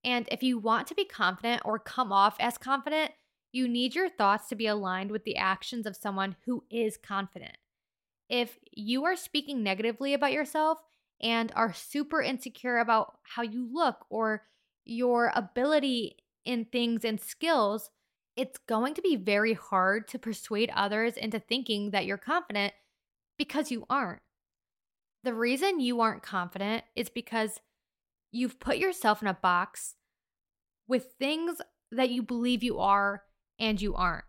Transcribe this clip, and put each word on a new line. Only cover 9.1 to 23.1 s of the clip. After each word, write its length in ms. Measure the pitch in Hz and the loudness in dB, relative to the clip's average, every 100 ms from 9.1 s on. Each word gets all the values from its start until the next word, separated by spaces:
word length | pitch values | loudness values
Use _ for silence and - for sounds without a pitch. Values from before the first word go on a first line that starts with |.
| 370 | -2
speaking 480 | - 294 285 269 | -2 -4 -2 -2
negatively 500 | 202 190 226 226 277 | 0 0 0 0 0
about 180 | 285 285 | 2 2
yourself 460 | 269 294 311 311 320 _ _ _ _ | 2 0 2 2 2 _ _ _ _
and 300 | 226 233 226 - | 0 0 0 0
are 160 | 226 | 0
super 500 | 170 - 285 294 320 | -2 -6 -4 -2 0
insecure 560 | - 254 - - 247 240 | 0 -4 -8 -8 -2 2
about 400 | 233 220 - _ | 4 4 2 _
how 200 | - - | -12 -6
you 260 | 233 226 240 | -4 -4 -6
look 340 | 285 302 - - | 0 0 0 -8
or 340 | 208 220 214 _ _ _ _ | -2 0 -2 _ _ _ _
your 480 | - 233 247 240 233 | -10 0 2 4 4
ability 840 | - 190 - 277 302 269 240 208 - _ _ | 2 -2 0 4 4 2 0 -4 -8 _ _
in 220 | - 247 226 | -4 -4 -2
things 380 | 247 233 226 | 0 0 0
and 140 | 233 220 | 0 -4
skills, 720 | - - 320 302 208 214 - _ _ _ _ - | -6 -4 2 4 2 0 -8 _ _ _ _ -6
it's 220 | 254 - - | -6 -6 -2
going 260 | 220 254 | 0 0
to 80 | 311 | 0
be 140 | 370 262 | 2 2
very 380 | 185 202 220 | 4 4 4
hard 520 | 202 - 190 185 208 220 | 0 0 2 4 2 -2
to 100 | 247 | -10
persuade 520 | 226 208 - 208 233 | -8 -8 -4 -2 0
others 440 | - 202 214 233 226 | 0 0 0 -2 -2
into 240 | 220 214 | -6 -6
thinking 500 | - 247 240 208 202 | -4 -4 -2 -2 0
that 140 | 196 | -2
you're 140 | 185 196 | -2 -6
confident 560 | - - 359 208 202 - _ _ _ | -2 -4 -2 -2 -2 -4 _ _ _